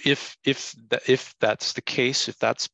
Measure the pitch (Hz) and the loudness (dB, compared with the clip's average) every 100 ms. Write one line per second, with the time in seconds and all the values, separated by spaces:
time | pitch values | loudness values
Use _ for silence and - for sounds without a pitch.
0 | 139 139 - - 135 135 - - 113 120 | 0 0 -2 -4 -2 -2 -6 -16 -4 -2
1 | - 131 - - 110 110 - - - - | 2 2 0 -2 0 0 -4 -6 -4 0
2 | 131 139 - - 117 117 - | 0 0 -4 -2 -2 -2 -6